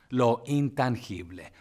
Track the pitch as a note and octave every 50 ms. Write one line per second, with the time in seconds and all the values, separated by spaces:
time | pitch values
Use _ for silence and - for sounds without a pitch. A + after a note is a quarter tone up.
0 | _ _ B2+ B2+ B2 A#2 A#2 A2+ - C3+ C#3+ C#3+ C#3+ C3 - - B2+ B2+ A#2+ -
1 | - - G2 F2 F2+ E2+ F2+ F2 E2 - - -